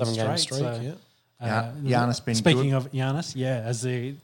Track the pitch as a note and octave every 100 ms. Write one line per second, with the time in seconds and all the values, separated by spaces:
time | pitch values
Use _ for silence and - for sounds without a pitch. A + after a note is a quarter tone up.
0 | A#2 A2 A2+ - - C3 B2+ A#2 B2 F3
1 | _ _ _ _ A#2+ A2 A#2 C#3+ C3+ B2
2 | A#2+ A#2 - A2+ E3+ C3 C#3 C3+ B2 C3
3 | C3 D3 E3 C3 C3 B2 A2+ A2+ B2+ B2
4 | B2+ C#3+